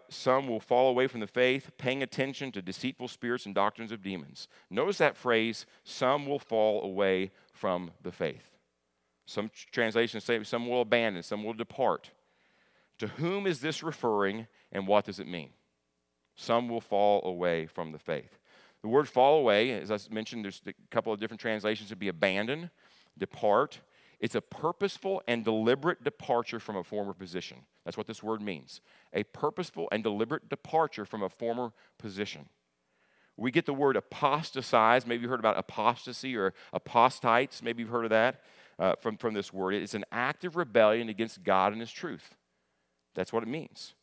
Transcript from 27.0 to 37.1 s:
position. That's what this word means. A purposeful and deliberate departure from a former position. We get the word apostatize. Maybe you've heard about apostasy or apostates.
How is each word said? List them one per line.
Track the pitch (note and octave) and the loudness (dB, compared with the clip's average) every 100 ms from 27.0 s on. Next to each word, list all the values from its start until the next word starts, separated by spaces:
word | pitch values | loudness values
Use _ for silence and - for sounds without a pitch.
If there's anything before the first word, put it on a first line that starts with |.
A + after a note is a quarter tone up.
| G2+ | -6
position. | F2+ F#2 F2+ - B1 _ _ | -8 -8 -8 -8 -16 _ _
That's | E2+ E2+ | -12 -10
what | G#2+ | -10
this | A2 | -8
word | G#2+ A2 | -6 -4
means. | G#2 D#2+ C2 - _ _ _ | -4 -8 -10 -20 _ _ _
A | F#2+ | -4
purposeful | G#2 - D3+ E3 F3 - - | -4 -2 -4 -2 -8 -6 -4
and | G#3+ | -2
deliberate | A2 G#2 A2+ D#3 - | -2 -2 -2 -4 -6
departure | C#3 - D#3+ D#3 - | -10 -2 0 0 -2
from | G2 A2 | -10 -6
a | F#2+ | -6
former | - A#2 A#2 A#2+ - _ _ | -4 -4 -2 -4 -8 _ _
position. | A2 F#2+ G2+ D2 D2 _ _ _ _ _ _ _ _ - | -12 -6 -6 -8 -18 _ _ _ _ _ _ _ _ -6
We | A#2+ | 0
get | D#3 D#3+ | 0 0
the | |
word | C#3 C#3 C3 | 2 4 2
apostatize. | - - C#3+ D3 E3 C3 A#2+ A#2+ A2 B2+ | 0 -2 2 2 -2 -8 2 6 8 6
Maybe | A#2+ A#2+ | 4 -4
you've | A#2+ | -2
heard | B2+ | 2
about | A2 G2 | 2 2
apostasy | - - A2 A#2 - A#2+ C3+ A#2 | -2 0 0 0 -6 -10 -6 0
or | F#2+ - - | 0 -2 -8
apostates. | - - A#2+ B2 | -8 0 6 6